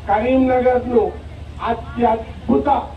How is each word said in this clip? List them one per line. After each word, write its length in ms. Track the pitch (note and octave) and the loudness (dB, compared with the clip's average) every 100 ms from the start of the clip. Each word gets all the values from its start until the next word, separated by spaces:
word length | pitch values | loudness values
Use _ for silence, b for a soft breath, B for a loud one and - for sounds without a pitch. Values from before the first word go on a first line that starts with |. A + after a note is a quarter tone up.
| - | -2
కరీంనగర్ను 1040 | G#3 A#3+ C4 B3+ B3+ B3 B3 A#3+ A#3+ F#3 - - - - - A3 | 0 2 2 4 4 4 2 2 2 2 -4 -14 -16 -16 -8 -4
అత్యద్భుత 1160 | A3+ - A#3+ A#3 A3+ - - - C4 D4 B3+ - | -4 -6 0 2 0 -4 -8 0 2 2 0 -2